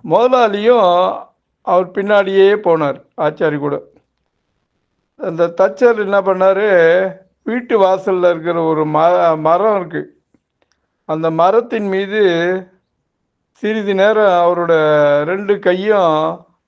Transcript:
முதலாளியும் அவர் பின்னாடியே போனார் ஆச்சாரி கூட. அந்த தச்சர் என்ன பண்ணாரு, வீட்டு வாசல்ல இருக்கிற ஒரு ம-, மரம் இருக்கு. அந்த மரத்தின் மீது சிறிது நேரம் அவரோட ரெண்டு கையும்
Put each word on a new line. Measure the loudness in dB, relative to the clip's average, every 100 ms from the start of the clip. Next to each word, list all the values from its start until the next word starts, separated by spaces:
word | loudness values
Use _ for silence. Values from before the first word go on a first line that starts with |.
முதலாளியும் | -2 0 2 2 0 0 2 4 4 2 0 -4 -14 _ _ _
அவர் | -2 -2 -2
பின்னாடியே | -6 0 0 2 2 4
போனார் | 2 0 0 -2 -6 _ -4
ஆச்சாரி | -4 -2 -4 -2
கூட. | -6 -8 -10 _ _ _ _ _ _ _ _ _ _ _ _ _
அந்த | -10 -2 -2
தச்சர் | 0 -2 2 2 2
என்ன | 0 -2
பண்ணாரு, | 0 0 2 2 2 4 4 2 -2 -8 _ _
வீட்டு | -8 -8 -2 0
வாசல்ல | 2 0 -2 0 0
இருக்கிற | 0 -4 -2
ஒரு | -2 -2 -2
ம-, | 0 2 2 0 0
மரம் | 0 0 0 -2
இருக்கு. | -6 -10 -12 _ _ _ _ _ _ _ _ _
அந்த | -8 -4 -2
மரத்தின் | 2 2 2 -2 -6 -4
மீது | -4 -4 0 0 0 -2 -4 -8 _ _ _ _ _ _ _ _
சிறிது | _ -6 -4 -2
நேரம் | 0 2 2
அவரோட | 2 2 2 0 0 0 2 2 2 0
ரெண்டு | -2 -6 -4 -2
கையும் | 0 0 0 2 2 0 -4 -8 _ _